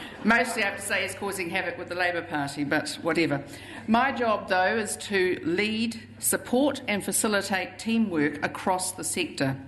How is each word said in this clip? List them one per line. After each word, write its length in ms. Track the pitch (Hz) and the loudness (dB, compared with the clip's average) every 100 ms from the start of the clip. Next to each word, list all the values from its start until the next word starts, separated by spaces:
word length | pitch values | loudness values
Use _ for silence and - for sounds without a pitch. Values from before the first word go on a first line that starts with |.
<laughs> 220 | - - | -14 -4
mostly 400 | 208 233 240 226 | 4 4 4 0
I 60 | 196 | -2
have 80 | - | -2
to 40 | |
say 220 | - 196 | -2 -2
he's 100 | 190 | -2
causing 380 | - 202 190 170 | -4 -6 -4 -2
havoc 260 | 190 175 175 | -2 -2 -4
with 120 | 175 | -6
the 60 | 175 | 0
Labor 280 | 175 170 | 2 2
Party, 400 | 160 151 139 151 | -2 -2 -2 -2
but 340 | 143 151 147 - | 0 0 0 -4
whatever. 400 | 170 165 156 143 - - - - - | 0 2 2 0 -4 -14 -14 -12 2
My 260 | 226 269 | 4 4
job, 380 | 240 233 208 190 | 2 0 0 2
though, 280 | 185 185 220 | 4 4 2
is 200 | 208 - | -2 -6
to 420 | - 196 185 - | -2 2 2 2
lead, 580 | - 180 208 220 233 - - - | 0 2 2 2 -2 -4 -12 -6
support 640 | - - - 247 - - - | 0 0 2 2 4 0 -2
and 180 | 202 190 | -2 0
facilitate 720 | 190 220 202 196 190 180 - | 0 2 2 2 -2 -2 -6
teamwork 680 | 220 226 208 165 147 147 | 0 2 2 4 2 2
across 480 | 180 - - 180 - | -4 -2 0 0 0
the 120 | - | -6
sector, 540 | 156 - 165 - 139 135 | -4 -2 -2 0 -2 -2